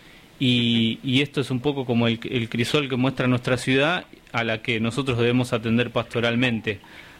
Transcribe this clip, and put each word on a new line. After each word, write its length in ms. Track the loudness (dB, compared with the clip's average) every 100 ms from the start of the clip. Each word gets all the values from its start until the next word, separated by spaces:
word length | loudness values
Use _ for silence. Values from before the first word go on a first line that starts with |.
| -20 -20 -18 -2
y, 600 | 2 4 4 2 2 0
y 200 | -2 0
esto 180 | 0 -2
es 100 | -2
un 100 | -2
poco 260 | -2 -2 0
como 200 | 2 2
el, 120 | 0 -4
el 200 | -4 -4
crisol 400 | -2 0 0 -2
que 60 | 0
muestra 300 | 0 0 0
nuestra 300 | 0 0 -2
ciudad, 480 | 2 2 2 -2 -6 -20 -8
a 120 | -4
la 160 | -2 -2
que 200 | -2 0
nosotros 360 | 0 -2 -2 2
debemos 380 | 2 2 2
atender 360 | -2 0 0 0
pastoralmente. 880 | -2 -2 0 0 2 0 0 -4 -6 -10 -20 -20